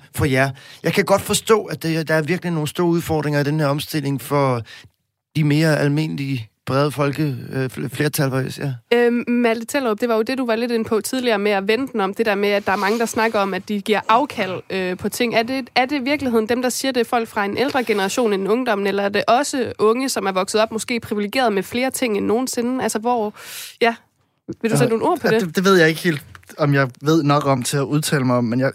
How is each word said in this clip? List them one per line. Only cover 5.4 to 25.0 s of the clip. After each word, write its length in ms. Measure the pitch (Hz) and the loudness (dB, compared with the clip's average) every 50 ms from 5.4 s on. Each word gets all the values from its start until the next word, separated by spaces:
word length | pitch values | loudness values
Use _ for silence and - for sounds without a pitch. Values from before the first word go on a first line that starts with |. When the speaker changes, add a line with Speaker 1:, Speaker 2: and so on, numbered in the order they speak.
| 151 | 2
Speaker 1:
mere 340 | 147 143 151 165 160 147 - | 4 4 4 4 4 2 2
almindelige, 680 | 147 143 143 151 156 160 165 151 139 135 135 120 110 - _ _ - | 2 2 2 0 0 -2 -4 -6 -4 -4 -4 -6 -6 -10 _ _ -8
brede 260 | - 131 139 143 151 | -2 0 0 0 0
folke-, 440 | - 143 143 139 131 147 156 147 127 117 120 - | 0 -2 -2 -2 0 -2 -2 -2 -2 -6 -8 -8
øh, 180 | - 135 131 127 - - | -6 -4 -4 -4 -6 -6
fl-, 100 | 147 123 | -8 -8
flertal, 420 | - - 147 151 - - 143 131 | -4 -2 -2 0 0 0 0 0
hvor 100 | 127 131 | 0 -2
jeg 140 | 127 - - | -2 -4 -6
siger. 200 | - 147 139 127 120 _ - 240 | -6 -6 -6 -6 -8 _ 0 2
Speaker 2:
Øhm, 300 | 240 240 240 240 240 - 240 | 4 4 4 2 2 0 0
Malte 380 | 240 240 240 226 226 233 226 | 0 2 2 2 0 0 -4
Tellerup, 340 | - - 285 269 226 214 208 | -4 -4 -2 0 0 -2 0
det 100 | 247 240 | 0 0
var 60 | 226 | 2
jo 60 | 220 | 0
det, 160 | 226 240 262 247 | 0 0 -2 -2
du 80 | 262 | 0
var 100 | 233 220 | 0 0
lidt 160 | 226 240 240 | 0 0 0
inde 140 | 240 226 220 | 0 -2 0
på 160 | - 226 208 | 0 -2 -2
tidligere 380 | 196 - 262 262 247 240 220 196 | -2 -2 -4 -2 0 0 0 2
med 120 | 202 208 | 2 2
at 160 | 202 196 196 202 | 0 0 2 0
vende 240 | 220 247 277 262 | 0 0 0 -4
den 100 | - 214 | -2 -2
om, 120 | 190 190 202 | -2 -2 0
det 120 | - 226 | -2 0
der 100 | 220 196 | 0 0
med, 140 | 196 208 208 | 0 2 2
at 160 | 202 202 202 | 0 0 0
der 60 | 202 | 0
er 40 | 190 | -2
mange, 240 | 170 185 196 226 233 | 0 0 0 0 0
der 60 | 233 | 0
snakker 340 | 220 - 226 220 226 226 208 | -2 0 0 0 0 2 0
om, 140 | 196 196 185 | 0 0 -2
at 160 | 185 - - | -6 -6 -4
de 120 | 214 202 | -6 -4
giver 180 | 190 220 208 196 - - | -2 0 0 0 2 2
afkald, 520 | 220 247 294 - - - 196 185 180 160 - - | 2 2 2 0 -4 -6 -4 -4 -4 -8 -8 -6
øh, 280 | 185 190 185 180 185 - | -4 -4 -2 -2 -4 -4
på 120 | - 202 | -6 -6
ting. 260 | - - 247 233 - | -2 -2 -2 0 2
Er 80 | 220 233 | 0 0
det, 260 | 233 262 269 240 - - | 0 -4 -6 -6 -2 0
er 100 | 247 262 | 0 0
det 100 | 254 302 | 0 0
i 80 | 285 233 | -2 0
virkeligheden 460 | 277 302 294 285 247 226 226 220 208 | 0 -2 0 0 0 0 0 2 2
dem, 120 | 240 254 | -2 0
der 80 | 247 254 | 0 -2
siger 220 | - - - 269 | -2 -2 -4 -2
det, 80 | 247 247 | 0 0
er 40 | 226 | 0
folk 220 | - 254 240 226 - | 0 0 -2 -2 -2
fra 180 | - 220 202 | -4 -4 -4
en 120 | 202 208 - | -2 -2 -2
ældre 260 | 240 285 - 269 233 | -2 0 0 -2 0
generation 500 | - 214 202 190 196 - 262 240 214 202 | 0 0 0 0 0 0 2 2 2 2
end 140 | 190 196 180 | 0 2 0
ungdommen, 380 | 214 254 254 240 208 202 196 196 | 0 0 2 0 0 0 0 0
eller 160 | 196 202 202 | 0 0 -2
er 60 | 196 | 0
det 140 | 202 202 - - | 0 0 2 4
også 460 | 233 262 285 - - 269 226 - - - | 4 4 4 0 -2 -4 -4 -4 -2 2
unge, 300 | 202 214 226 254 269 262 | 2 2 2 2 0 -2
som 160 | - 226 196 | -2 -2 -2
er 60 | 196 | -2
vokset 300 | 190 185 196 - - 214 | -2 -2 -2 0 2 2
op 100 | 220 220 | 2 2
måske 280 | 220 220 - - 247 233 | 0 -8 -4 -4 -4 -4
privilegeret 540 | - - 220 208 202 202 - 269 254 226 202 | -4 -4 -4 -4 -4 -2 0 0 2 2 2
med 100 | 190 180 | 0 -2
flere 280 | - - 240 254 262 | -2 -4 -2 -2 -2
ting 260 | 262 - 262 233 208 202 | -2 -2 -2 0 0 0
end 80 | 196 | 0
nogensinde? 580 | 196 208 240 262 240 - 240 233 247 262 254 - | 0 0 0 0 -2 -2 -2 -2 -2 -2 -2 -2
Altså, 160 | 220 - 220 | -2 -4 -2
hvor... 340 | 214 240 247 233 208 214 - - - - - - - - - - | -2 0 0 0 -2 -4 -6 -10 -18 -16 -14 -14 -14 -14 -4 0
Ja, 140 | 240 233 233 - _ _ _ _ _ _ _ _ _ - - - | 0 0 0 -2 _ _ _ _ _ _ _ _ _ -14 -12 -4
vil 100 | - 220 | -2 0
du 60 | 226 - | 2 2
sætte 160 | - 233 226 | 2 2 2
Speaker 3:
Øh, 60 | |
Speaker 2:
nogle 120 | 220 | 2